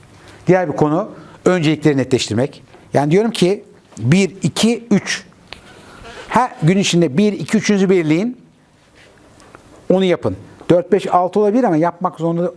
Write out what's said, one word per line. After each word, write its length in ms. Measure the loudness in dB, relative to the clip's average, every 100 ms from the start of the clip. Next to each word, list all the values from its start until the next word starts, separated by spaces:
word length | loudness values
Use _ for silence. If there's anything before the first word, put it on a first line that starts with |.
| -20 -20 -20 -6 0
Diğer 240 | 2 0
bir 40 |
konu 340 | 0 0 0 -4 -12 -20 -2
öncelikleri 520 | 0 2 0 2 2 0
netleştirmek. 640 | 0 -2 -2 -2 -4 -6 -20 -20 -4
Yani 180 | -2 2
diyorum 200 | 2 0
ki 320 | 0 0 0 -8 -20 _ -6
bir, 380 | 0 2 2 -2
iki, 440 | -6 0 0 0 0
üç. 320 | -2 0 -10 -10 -20 -20 -20 -20 -20 -20 -20 -20 -18 -4
Her 240 | -2 -2 0
gün 140 | 2 2
içinde 400 | 2 2 2 2
bir, 160 | 0
iki, 240 | -2 -2 -2
üçüncü 320 | 2 2 2
belirleyin. 480 | 2 2 0 -2 -8 -20 _ _ _ _ _ -20 -20 -20 -20 -20 -20 -20 -20 -2
Onu 160 | 0
yapın. 300 | 0 -2 -4 -8 -14 -20 0
Dört, 220 | 0 2
beş, 160 | -2 0
altı 320 | -2 0 0
olabilir 240 | 2 2
ama 140 | 2 2
yapmak 420 | 0 -2 -8 -4
zorunda 320 | -4 -2 -4